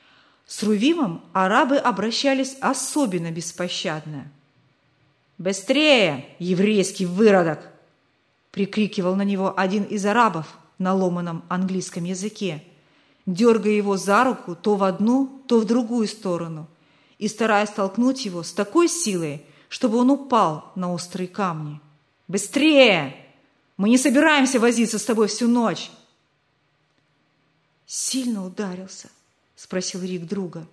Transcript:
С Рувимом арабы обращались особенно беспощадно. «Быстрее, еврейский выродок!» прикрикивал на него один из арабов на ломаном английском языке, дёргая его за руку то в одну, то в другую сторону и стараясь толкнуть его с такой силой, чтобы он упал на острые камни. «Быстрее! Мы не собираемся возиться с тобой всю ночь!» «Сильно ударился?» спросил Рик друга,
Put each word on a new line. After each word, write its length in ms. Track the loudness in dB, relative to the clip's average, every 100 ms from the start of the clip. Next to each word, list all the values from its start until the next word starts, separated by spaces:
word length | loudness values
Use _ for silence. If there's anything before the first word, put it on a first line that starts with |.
| _ _ _ _ _
С 160 | -6
Рувимом 600 | -2 2 2 2 -2 -4 -6
арабы 440 | -2 2 2 2 2
обращались 800 | 0 -2 -4 -2 0 0 -2 -4
особенно 720 | -4 -2 -4 -2 0 -2 -6
беспощадно. 960 | -8 -10 -8 -8 -6 -6 -8 -10 -14 -16 _ _ _ _ _ _ _ _ _ _ -8
«Быстрее, 880 | -6 -4 0 2 4 4 4 0 -10 -10
еврейский 720 | -2 2 2 2 0 -2 -4
выродок!» 640 | 4 6 6 2 -2 -10 -20 _ _ _ _ _ _ _
прикрикивал 640 | -6 -4 0 -2 0 -2 0
на 80 |
него 300 | 0 0 -2 0
один 260 | 0 0
из 220 | -2 -2 0
арабов 540 | 2 2 0 -8 -16 _ _
на 160 | 0
ломаном 500 | 2 0 -2 -6 -8 -6
английском 540 | -4 -2 -4 -6 -8
языке, 600 | -8 -6 -8 -6 -6 -6 -14 _ _ _ _ _ -8
дёргая 480 | 2 4 4 4
его 240 | 2 2 -2
за 260 | 2 4
руку 320 | 4 0 -8 -6
то 200 | -2 2
в 80 |
одну, 580 | 2 2 2 2 0 -6 2
то 120 | 2
в 60 | 4
другую 420 | 0 0 -2 -2
сторону 600 | -4 -6 -6 -6 -12 -14 _ _ _ _ _
и 100 | -8
стараясь 440 | -2 0 2 0
толкнуть 540 | -2 -4 0 0 0 -6
его 180 | -8
с 80 | -8
такой 380 | -4 0 2 2
силой, 540 | 0 -2 -2 -4 -6 -14 _ _
чтобы 280 | -2 0 4
он 140 | 4
упал 600 | 2 2 2 2 0 -10 -8
на 180 | -6
острые 340 | -6 -8 -10 -10
камни. 540 | -4 -4 -4 -10 -12 _ _ _ _ -6
«Быстрее! 880 | -6 -2 2 4 8 6 4 -2 -10 -20 _ _ _ _ -2
Мы 120 | 2
не 80 | 4
собираемся 600 | 4 4 6 4 4 4
возиться 400 | 2 2 0 -2
с 40 |
тобой 260 | -2 0 0
всю 180 | 0 0
ночь!» 420 | 2 0 -4 -10 -20 _ _ _ _ _ _ _ _ _ _ _ _ _ _ _ _ _ _ _
«Сильно 580 | -8 -4 -4 -4 -4 -8
ударился?» 640 | -8 -8 -8 -14 -18 -20 _ _ _ _ _
спросил 380 | -8 -6 -6 -8
Рик 240 | -8 -8 -6
друга, 420 | -8 -8 -10 -16